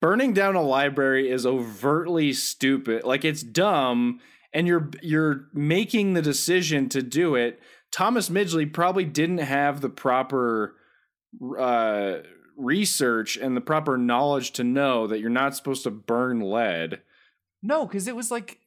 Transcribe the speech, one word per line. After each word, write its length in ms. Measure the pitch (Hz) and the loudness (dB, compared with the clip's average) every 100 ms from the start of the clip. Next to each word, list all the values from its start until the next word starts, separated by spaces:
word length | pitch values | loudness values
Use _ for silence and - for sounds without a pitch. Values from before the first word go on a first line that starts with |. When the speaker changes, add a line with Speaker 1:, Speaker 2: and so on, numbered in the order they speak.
Speaker 1:
burning 320 | 160 214 269 | 2 4 2
down 220 | 196 196 185 | 2 2 2
a 60 | |
library 680 | 147 135 143 139 135 131 135 | 2 2 2 2 2 2 2
is 160 | 127 123 | 0 0
overtly 880 | 131 117 101 131 156 170 170 147 | 0 -2 -2 0 0 0 0 0
stupid. 680 | 131 - - 135 135 127 113 | 0 -4 0 2 2 0 -2
Like, 200 | 120 135 | 0 0
it's 200 | 156 151 | 0 -4
dumb, 760 | 120 110 202 165 127 120 120 123 - _ _ | -4 0 2 2 2 2 0 -2 -12 _ _
and 140 | 156 175 | 0 2
you're, 220 | 170 151 - | 2 0 -6
you're 460 | 170 156 156 139 - | -2 0 2 -2 -6
making 600 | 147 147 175 220 226 196 | -4 0 0 2 2 2
the 80 | 180 | 2
decision 680 | 151 135 - 180 160 147 131 | 0 0 2 0 2 0 0
to 120 | 139 | -2
do 320 | 127 135 170 127 | -2 0 2 2
it. 240 | 120 - - - _ | 0 -4 -16 -20 _
Thomas 380 | - 196 240 185 | -2 0 2 0
Midgley 420 | 180 190 160 151 | 0 0 0 -2
probably 340 | 156 175 190 160 | 0 2 2 -2
didn't 340 | 147 165 180 | 0 0 0
have 420 | 139 139 143 143 | -2 0 0 0
the 80 | 135 | -6
proper, 840 | - 135 127 127 135 120 113 104 - _ _ _ _ _ - 127 113 | -2 0 0 0 -2 0 0 -4 -8 _ _ _ _ _ -14 -10 -2
uh, 600 | 127 120 110 104 98 82 80 87 _ - | 0 2 2 0 -2 -4 -10 -20 _ -6
research 800 | 127 175 208 - 127 113 107 - | -2 0 0 0 2 0 -2 -4
and 200 | 131 123 | -4 -2
the 40 | |
proper 360 | 123 156 151 127 | 0 0 0 0
knowledge 540 | 120 120 143 139 123 | 2 2 2 0 -2
to 120 | - | -4
know 440 | 120 135 139 120 107 | -2 0 2 0 0
that 120 | 107 | -2
you're 100 | 113 | -2
not 240 | 123 139 139 | 0 0 -2
supposed 260 | 139 131 | -6 -4
to 80 | 123 | -6
burn 480 | 107 104 117 127 120 | -8 -2 0 0 -2
lead. 640 | 98 110 110 85 82 - _ _ _ _ _ _ | -2 0 0 -2 -4 -8 _ _ _ _ _ _
Speaker 2:
No, 220 | 202 311 247 | -4 -2 -2
'cause 200 | 202 190 | -6 -6
it 80 | 240 | -6
was, 140 | 226 | -6
like, 280 | 240 233 - | -6 -8 -18